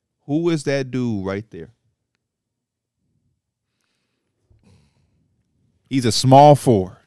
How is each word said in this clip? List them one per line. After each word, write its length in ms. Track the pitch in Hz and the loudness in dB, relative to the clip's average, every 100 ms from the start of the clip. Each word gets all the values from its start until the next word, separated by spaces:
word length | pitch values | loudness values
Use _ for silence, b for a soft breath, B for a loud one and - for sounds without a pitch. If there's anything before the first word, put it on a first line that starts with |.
| _ _ - | _ _ -8
Who 220 | 151 170 | -4 -4
is 140 | 160 | -4
that 260 | 139 139 131 | -4 -6 -6
dude 340 | 127 120 104 95 | -6 -6 -6 -6
right 220 | 101 104 | -10 -12
there? 200 | 82 - _ _ _ _ _ _ _ _ _ _ _ _ _ _ _ _ _ _ _ _ _ _ _ _ _ _ _ _ _ _ _ _ _ _ _ _ _ _ _ _ _ - | -20 -20 _ _ _ _ _ _ _ _ _ _ _ _ _ _ _ _ _ _ _ _ _ _ _ _ _ _ _ _ _ _ _ _ _ _ _ _ _ _ _ _ _ -6
He's 160 | 135 | -4
a 80 | 120 | -2
small 420 | - 127 135 147 | -2 4 6 6
forward. 420 | 143 139 107 92 - | 4 2 0 -2 -12